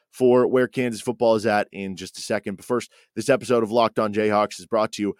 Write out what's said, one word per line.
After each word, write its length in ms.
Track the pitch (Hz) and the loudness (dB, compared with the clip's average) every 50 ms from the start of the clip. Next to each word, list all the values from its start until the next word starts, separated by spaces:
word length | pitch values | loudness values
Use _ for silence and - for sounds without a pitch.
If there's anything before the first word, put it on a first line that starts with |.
| _ _ _ | _ _ _
for 340 | - 127 123 123 123 123 | 2 4 6 6 6 4
where 220 | - 120 127 127 120 | 4 4 2 0 0
Kansas 320 | - 131 127 123 113 101 | -2 -4 -4 -4 -4 -6
football 340 | - 131 117 - 123 113 113 | -6 -6 -4 0 2 2 2
is 120 | 110 101 | 2 2
at 200 | 113 104 104 101 - - | 2 0 0 0 -2 -6
in 240 | 98 98 95 92 | -10 -10 -10 -10
just 220 | 82 92 90 - - | -10 -12 -14 -14 -14
a 20 | |
second. 360 | - - 110 104 - 110 98 | -8 -6 -6 -6 -6 -8 -12
But 100 | 85 - | -12 -6
first, 260 | - 127 120 - - _ _ _ _ _ | -4 -4 -4 -4 -6 _ _ _ _ _
this 120 | 110 104 139 | -8 0 0
episode 340 | 131 110 107 104 123 117 113 | 0 0 0 0 0 0 0
of 100 | 101 113 | 2 2
Locked 260 | 120 113 110 - - | 2 2 2 0 -2
On 140 | 110 104 101 | -2 -2 -2
Jayhawks 480 | 107 107 107 104 104 104 101 - - | -2 0 0 2 0 0 0 -4 -10
is 60 | 92 | -10
brought 260 | - 117 107 110 110 - | -4 -2 -2 -2 -2 -4
to 100 | - 104 | -4 -4
you 120 | 98 92 - | -4 -6 -8